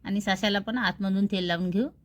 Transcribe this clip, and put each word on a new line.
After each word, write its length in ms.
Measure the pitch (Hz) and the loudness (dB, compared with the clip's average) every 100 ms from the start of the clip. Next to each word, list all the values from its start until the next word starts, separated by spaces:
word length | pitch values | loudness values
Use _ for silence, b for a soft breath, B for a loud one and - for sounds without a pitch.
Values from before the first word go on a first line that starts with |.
आणि 180 | - 202 | -2 -2
साशाला 380 | 202 190 208 202 | 0 0 2 0
पण 180 | 202 247 | -2 -2
आतमधून 480 | 196 180 196 190 202 | -2 -2 0 2 2
तेल 180 | 190 | 0
लावून 260 | 175 170 180 | 0 0 0
घेऊ 180 | 185 277 - | 0 -2 -4